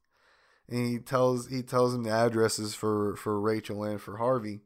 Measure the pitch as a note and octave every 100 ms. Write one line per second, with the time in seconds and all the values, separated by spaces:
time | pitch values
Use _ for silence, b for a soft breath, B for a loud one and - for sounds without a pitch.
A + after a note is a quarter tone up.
0 | _ _ _ _ _ _ - A#2+ A#2+ A#2+
1 | - C3 B2+ B2+ A#2 C3 B2 B2+ B2 B2
2 | A2+ A2+ A#2 A2 A2 - G#2+ - G#2+ G#2+
3 | G#2 F#2 A2 G#2 G#2+ A2 - G#2 G#2+ G#2
4 | - G#2 A#2+ B2+ G#2+ G2+